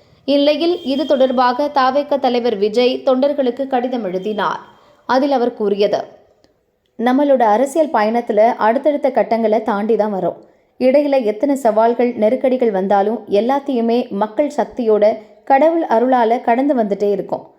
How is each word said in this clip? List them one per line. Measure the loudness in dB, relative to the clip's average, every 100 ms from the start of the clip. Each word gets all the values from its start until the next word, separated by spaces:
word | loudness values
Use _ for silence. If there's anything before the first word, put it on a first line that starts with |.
| _ _ -2
இந்நிலையில் | 2 2 2 0 -2
இது | -4 -4 0
தொடர்பாக | 2 2 2 0 0 -2
தாவேக | 0 0 0 -2 -2
தலைவர் | 0 0 -2 -2
விஜய் | -2 0 0 0
தொண்டர்களுக்கு | 0 0 0 0 -2 -2 -4
கடிதம் | -4 -2 -4
எழுதினார். | -4 -6 -4 -2 -4 -4 -12 _ _ _ -2
அதில் | 0 2
அவர் | 0 -2
கூறியது, | -2 -2 0 0 -2 -6 -16 _ _ _ _ _ _ _ -6
"நம்மளோட | 0 2 2 2
அரசியல் | 2 2 0 0 0
பயணத்துல | 0 0 -2 -2 2 2 2
அடுத்தடுத்த | 0 0 0 0 0
கட்டங்களை | 0 0 0 0 0
தாண்டி | -2 -4 0 0
தான் | 0
வரோம். | -2 -4 -6 -14 _ _ -2
இடையில | 2 2 2 0
எத்தனை | 0 -2 -2 0
சவால்கள், | 0 2 2 2 -2
நெருக்கடிகள் | 0 0 0 0 0 0
வந்தாலும் | 0 0 2 0 -4 -2
எல்லாத்தையுமே | 0 0 -2 -2 -2 0 0 -2
மக்கள் | -4 -4 -2 -2 -2
சக்தியோட, | -6 -2 0 2 2 0 -8 _ 0
கடவுள் | 4 4 2 0
அருளால | 0 2 2 2 0
கடந்து | 0 0 2 0
வந்துட்டே | 0 -2 -2
இருக்கோம். | -2 -4 -8 -10